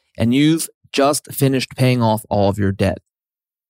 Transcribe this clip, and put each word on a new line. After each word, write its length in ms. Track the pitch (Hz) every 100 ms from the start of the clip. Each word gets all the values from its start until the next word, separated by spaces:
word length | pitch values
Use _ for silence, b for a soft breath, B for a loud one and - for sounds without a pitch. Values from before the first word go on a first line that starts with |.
| _ -
and 160 | 113
you've 340 | 131 151 165 - _ _
just 380 | - 139 147 -
finished 380 | - 135 131 - -
paying 260 | 127 123
off 180 | 113 110 -
all 200 | 104 101
of 80 | 104
your 160 | 98
debt. 240 | 98 95 - - _ _ _ _ _